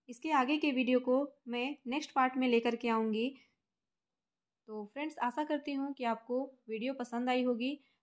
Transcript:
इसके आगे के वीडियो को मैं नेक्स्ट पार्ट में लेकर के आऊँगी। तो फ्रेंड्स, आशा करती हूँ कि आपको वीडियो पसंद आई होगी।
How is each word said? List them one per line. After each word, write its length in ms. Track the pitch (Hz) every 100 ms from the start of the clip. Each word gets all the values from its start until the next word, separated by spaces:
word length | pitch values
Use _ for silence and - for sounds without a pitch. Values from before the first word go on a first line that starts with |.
| -
इसके 220 | 240 320
आगे 240 | 294 254 302
के 140 | 302
वीडियो 280 | 254 240 254
को 200 | 247 254 285 - 240
मैं 280 | 240 254 294 240
नेक्स्ट 240 | 277 302
पार्ट 260 | 269 254 262
में 100 | 254
लेकर 280 | 233 240 233
के 140 | 240
आऊँगी। 380 | 226 220 214 247 277 _ _ _ _ _ _ _ _ _ _ _ _ -
तो 160 | 214 208
फ्रेंड्स, 300 | 277 302 302
आशा 240 | 240 247
करती 300 | 302 294 294
हूँ 200 | 277 277
कि 100 | 269 233
आपको 380 | 220 - 254 277 - -
वीडियो 240 | 220 254
पसंद 360 | 269 240 240 247
आई 140 | 254
होगी। 280 | 247 233 254 294 _ _